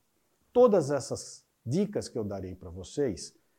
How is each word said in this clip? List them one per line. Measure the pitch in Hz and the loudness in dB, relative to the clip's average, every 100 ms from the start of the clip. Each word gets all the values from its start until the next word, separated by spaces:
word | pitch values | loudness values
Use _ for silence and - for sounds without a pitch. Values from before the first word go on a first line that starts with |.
| _ _ _ _ _ | _ _ _ _ _
Todas | 247 247 196 139 | 6 8 6 2
essas | 139 - 123 - - _ _ 117 | -2 -4 -8 -10 -18 _ _ -4
dicas | 160 208 131 104 | 0 0 -4 -6
que | 123 | -6
eu | |
darei | 104 98 90 | -6 -6 -8
para | 90 87 | -12 -14
vocês, | 87 87 - 135 85 - _ _ | -14 -10 -2 -2 -2 -10 _ _